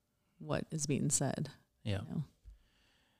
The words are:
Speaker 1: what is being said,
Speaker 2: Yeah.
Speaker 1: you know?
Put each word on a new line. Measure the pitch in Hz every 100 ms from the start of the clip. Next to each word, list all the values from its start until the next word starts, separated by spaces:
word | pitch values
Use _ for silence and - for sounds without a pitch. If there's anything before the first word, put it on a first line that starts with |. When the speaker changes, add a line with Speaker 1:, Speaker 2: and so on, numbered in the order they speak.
| _ _ _ -
Speaker 1:
what | 156 - -
is | 160 147
being | 135 143
said, | - 139 - - - _ _
Speaker 2:
Yeah. | 107 95 107
Speaker 1:
you |
know? | 165 - _ - - _ _ _ _ _ _